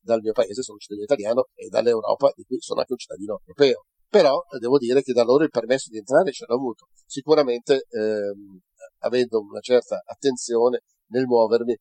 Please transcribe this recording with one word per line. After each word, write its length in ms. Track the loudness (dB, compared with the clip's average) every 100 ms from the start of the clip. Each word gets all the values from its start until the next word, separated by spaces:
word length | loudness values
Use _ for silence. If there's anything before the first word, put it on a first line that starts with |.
dal 200 | -2 -2
mio 120 | 0
paese, 280 | -2 -4 -4
sono 160 | -12 -16
cittadino 280 | -14 -12 -4
italiano, 440 | -2 0 -2 -2 _
e 120 | -4
dall'Europa, 640 | -2 0 0 -2 0 0 -2
di 80 |
cui 140 | -10 -10
sono 220 | -6 -6
anche 100 | -6
un 80 | -8
cittadino 400 | -10 -14 -12 -12
europeo. 420 | _ 2 2 2 _ _ _
Però, 360 | 4 4 2 -4
eh, 60 | -8
devo 180 | 0 0
dire 240 | 2 0
che 120 | 2
da 100 | 0
loro 200 | 4 4
il 60 | 2
permesso 400 | -2 -2 -4 -4
di 80 | -14
entrare 340 | 0 2 2
ce 140 | -6 -4
l'ho 60 |
avuto, 360 | -4 -4 -8 _ _ _
sicuramente, 800 | -12 0 2 2 -2 0 0 0
ehm, 720 | -4 -2 -2 -4 -8 -16 -20 _ _ -20 _
avendo 400 | -2 0 0 -2
una 200 | -4 -14
certa 420 | 0 0 0 -10 -10
attenzione 800 | -4 -2 -2 -2 2 2 0 _ _ _
nel 180 | -4 2
muovermi 500 | 2 4 2 0 -4